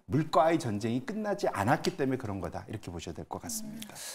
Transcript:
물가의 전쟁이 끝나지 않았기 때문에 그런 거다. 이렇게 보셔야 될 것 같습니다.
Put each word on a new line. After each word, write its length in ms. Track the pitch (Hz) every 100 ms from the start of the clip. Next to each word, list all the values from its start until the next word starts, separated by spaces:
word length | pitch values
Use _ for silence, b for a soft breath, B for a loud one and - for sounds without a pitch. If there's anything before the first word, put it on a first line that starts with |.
| -
물가의 520 | 120 151 185 165 165
전쟁이 460 | 123 104 110 123 123
끝나지 420 | 208 214 202 185
않았기 480 | - 101 151 - 170
때문에 220 | 139 127
그런 220 | 104 98
거다. 240 | 82 92 98
이렇게 220 | 107 -
보셔야 240 | 85 90
될 140 | 87 -
것 120 | 95
같습니다. 520 | - 220 214 - - - B